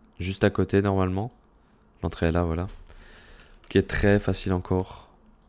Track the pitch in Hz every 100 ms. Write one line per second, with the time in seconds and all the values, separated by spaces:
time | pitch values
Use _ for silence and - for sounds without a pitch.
0 | - - 90 98 104 - 92 98 101 95
1 | 92 92 120 - _ _ _ _ _ _
2 | 87 - 85 85 87 80 92 - - -
3 | - - - - - - - 98 95 -
4 | 104 101 104 98 95 92 - 92 92 -
5 | - _ - _